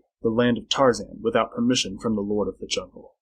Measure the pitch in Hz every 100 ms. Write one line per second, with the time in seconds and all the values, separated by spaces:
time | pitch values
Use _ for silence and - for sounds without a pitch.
0 | _ _ 113 110 120 117 - - 135 110
1 | 92 - 107 117 110 - 120 123 98 101
2 | 117 107 101 104 95 - 98 - 92 -
3 | - _